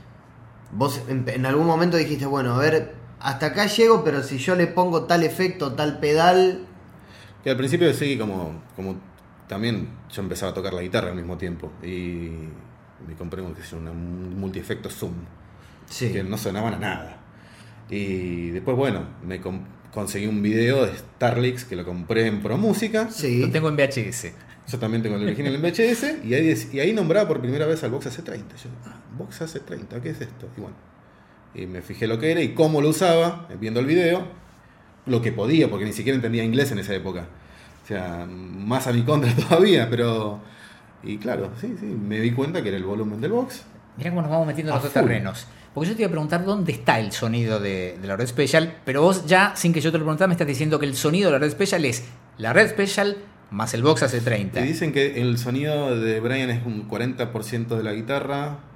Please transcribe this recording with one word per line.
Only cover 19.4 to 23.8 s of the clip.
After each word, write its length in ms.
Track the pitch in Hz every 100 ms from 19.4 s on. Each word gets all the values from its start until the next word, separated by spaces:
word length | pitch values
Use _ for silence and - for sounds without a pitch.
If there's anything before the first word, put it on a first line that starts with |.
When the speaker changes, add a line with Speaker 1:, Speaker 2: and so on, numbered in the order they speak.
Speaker 2:
com-, 240 | 92 92 - - -
conseguí 320 | 107 95 101 104
un 140 | 107
video 440 | 104 110 117 135 107
de 100 | -
Starlix 680 | - - 123 120 123 123 -
que 100 | 90
lo 80 | 87
compré 420 | 87 82 113 113
en 140 | 104
Pro 160 | 101 131
Música. 520 | 214 - 220 220 220
Speaker 1:
Sí. 300 | - 147 120
Speaker 3:
Lo 100 | 131
tengo 160 | 151 156
en 80 |
V 80 | 147